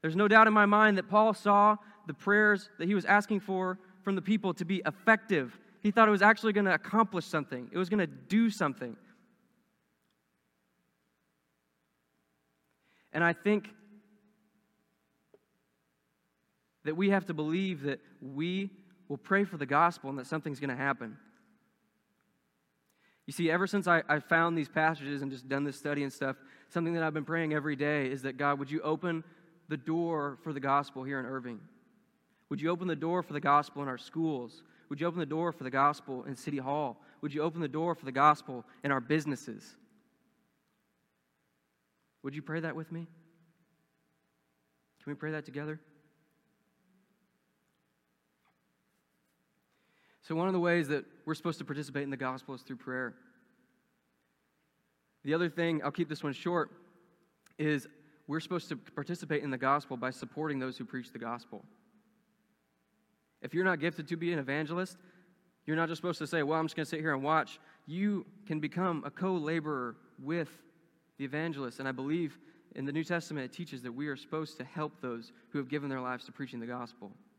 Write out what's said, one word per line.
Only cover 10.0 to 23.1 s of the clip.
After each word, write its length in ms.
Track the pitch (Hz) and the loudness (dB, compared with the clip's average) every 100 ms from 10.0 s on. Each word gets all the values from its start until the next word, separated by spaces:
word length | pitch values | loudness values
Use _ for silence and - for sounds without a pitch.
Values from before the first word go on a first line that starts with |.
| _ _ _ _ _ _ _ _ _ _ _ _ _ _ _ _ _ _ _ _ _ _ _ _ _ _ _ _ _ _ _ | _ _ _ _ _ _ _ _ _ _ _ _ _ _ _ _ _ _ _ _ _ _ _ _ _ _ _ _ _ _ _
And 120 | 151 | 2
I 100 | 170 | 2
think 400 | 165 202 208 208 - - - _ _ _ _ _ _ _ _ _ _ _ _ _ _ _ _ _ _ _ _ _ _ _ _ _ _ _ _ 147 | 4 2 2 0 -20 -20 -20 _ _ _ _ _ _ _ _ _ _ _ _ _ _ _ _ _ _ _ _ _ _ _ _ _ _ _ _ -6
that 100 | 160 | 2
we 140 | 196 | 4
have 160 | 196 190 | 4 2
to 80 | |
believe 500 | 160 151 170 190 160 | -4 -2 0 -2 -4
that 160 | 143 135 - - | -4 -6 -10 -16
we 500 | 135 139 165 190 196 - - _ _ | -12 -4 -2 -2 -4 -10 -20 _ _
will 100 | 143 | -10
pray 260 | - 196 | 0 2
for 140 | 196 165 | 2 -2
the 80 | 139 | 0
gospel 440 | 143 170 170 139 | 4 4 2 -8
and 100 | 139 | -8
that 80 | 127 | -4
something's 320 | 160 151 131 | -6 -4 -6
gonna 160 | 139 127 | -4 -2
happen. 420 | 139 131 117 107 _ _ _ _ _ _ _ _ _ _ _ _ _ _ _ _ _ _ _ | -2 -2 -6 -14 _ _ _ _ _ _ _ _ _ _ _ _ _ _ _ _ _ _ _